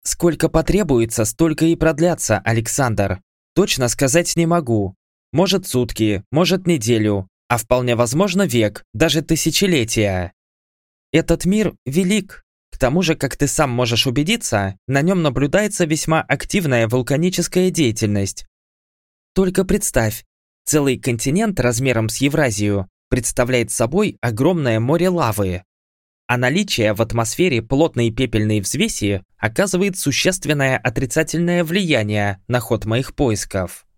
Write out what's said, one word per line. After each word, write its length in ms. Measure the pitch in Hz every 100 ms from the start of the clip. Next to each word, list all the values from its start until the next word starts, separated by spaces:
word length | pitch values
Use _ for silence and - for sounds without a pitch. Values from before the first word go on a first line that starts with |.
Сколько 460 | - - 175 156 160
потребуется, 760 | 165 156 - 156 127 113 -
столько 400 | 110 - 165 151
и 100 | 165
продлятся, 640 | 165 160 147 170 165 - 107
Александр. 800 | - 113 117 - 131 104 98 92 _ _ _
Точно 320 | - 196 - 123
сказать 460 | - 139 147 175
не 100 | -
могу. 500 | 165 175 135 110 98 - _ _ _
Может, 360 | - 190 190 190
сутки, 560 | 127 123 - 113 98 -
может, 340 | 139 175 185
неделю, 600 | 185 151 107 117 107 101 92 _ _
а 100 | 120
вполне 380 | - 123 123
возможно, 480 | 117 120 131 202 180
век, 400 | 190 120 107 - -
даже 280 | 107 160 156
тысячелетия. 1120 | - 160 - - 202 170 110 - 101 92 87 _ _ _ _ _ _ _ _
Этот 340 | 156 160 165
мир 300 | 170 208 196 -
велик. 580 | - 143 185 214 190 - _ _ _
К 60 | -
тому 240 | 123 151
же, 140 | 175
как 200 | 160 -
ты 120 | - 143
сам 240 | - 147
можешь 360 | 120 123 113 -
убедиться, 680 | 123 156 240 - 107 98 92 -
на 140 | 135
нём 200 | 160 190
наблюдается 640 | 156 127 143 175 208 -
весьма 360 | 165 156 - 160
активная 680 | - 139 - 185 165 123 113
вулканическая 840 | 123 123 139 175 180 170 180 185
деятельность. 720 | 175 139 107 107 104 98 - - _ _ _ _ _ _ _ _
Только 320 | - 190 185
представь, 580 | 185 208 - - 113 110 - _ _ _
целый 320 | - 156 139 123
континент 640 | 135 117 135 160 226 185
размером 500 | 123 117 135 117 110
с 80 | -
Евразию 680 | 139 147 143 101 104 101 95 _ _
представляет 640 | 123 117 - 123 127 117
собой 460 | - 117 165 214 -
огромное 580 | 117 107 139 180 131 110
море 300 | 117 165 180
лавы. 540 | 180 131 107 98 90 - _ _ _ _ _ _
А 100 | 123
наличие 560 | 123 156 208 - 107
в 80 | 104
атмосфере 600 | 113 113 113 - 180 127
плотной 480 | 110 135 160 - 117
пепельной 480 | 110 131 110 107 107
взвеси 640 | 95 135 220 - 104 98 - _
оказывает 600 | 110 - 202 180 202 -
существенное 800 | - 131 139 - - 151 135 127
отрицательное 840 | 127 117 131 - 156 156 170 175
влияние 760 | 165 180 185 139 104 107 101 98 _
на 120 | 123
ход 260 | 113 113
моих 300 | 113 113 135
поисков. 720 | - 143 104 - 98 90 - _